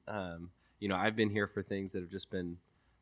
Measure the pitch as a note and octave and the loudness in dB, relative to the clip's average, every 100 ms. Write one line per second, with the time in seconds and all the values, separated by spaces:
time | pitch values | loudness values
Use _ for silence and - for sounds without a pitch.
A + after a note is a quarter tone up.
0 | - G#2 F#2 E2+ F2 - _ - G2+ F#2+ | -8 -6 -6 -8 -12 -14 _ -6 -2 4
1 | G#2 A2 G#2+ G#2 G2+ - F#2+ G2 G2 F#2+ | 4 6 4 4 0 0 -4 -2 -2 -4
2 | F2 F#2+ - F#2+ F2 F2 _ _ _ _ | -6 -8 -6 -4 -4 -6 _ _ _ _